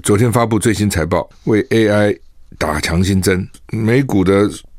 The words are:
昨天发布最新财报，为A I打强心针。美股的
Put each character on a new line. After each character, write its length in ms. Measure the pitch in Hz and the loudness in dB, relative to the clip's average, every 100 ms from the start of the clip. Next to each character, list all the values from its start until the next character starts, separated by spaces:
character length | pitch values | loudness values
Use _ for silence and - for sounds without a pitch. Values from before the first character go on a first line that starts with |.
昨 140 | - 104 | 0 2
天 140 | 120 | 2
发 140 | 117 117 | 2 0
布 140 | 110 | 0
最 140 | 117 | 0
新 160 | 101 104 | 0 0
财 160 | 90 80 | -2 -2
报， 220 | 87 - - - | -2 -4 -8 -2
为 200 | 107 - | 0 0
A 160 | 113 107 | 0 2
I 280 | 104 104 - - - - - | 2 0 -2 -10 -20 -16 -8
打 200 | 78 76 | -4 -4
强 240 | - 85 | -2 0
心 180 | 95 95 | 0 0
针。 280 | 95 92 101 - - | 0 -2 -4 -12 -10
美 320 | 110 110 127 | -4 0 0
股 200 | 131 101 | 2 0
的 260 | 90 98 104 - - | 2 2 0 -4 -16